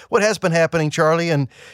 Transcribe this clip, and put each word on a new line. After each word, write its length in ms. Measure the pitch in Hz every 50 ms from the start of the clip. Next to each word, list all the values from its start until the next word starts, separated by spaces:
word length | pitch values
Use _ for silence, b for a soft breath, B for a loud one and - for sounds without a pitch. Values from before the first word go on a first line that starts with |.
| B B
What 120 | - 214
has 160 | 202 220 208 160
been 140 | - 180
happening, 400 | 165 165 165 156 - 165 156 151
Charlie, 400 | - - 160 156 160 170 170 170
and 160 | 160 143 139 B B B B B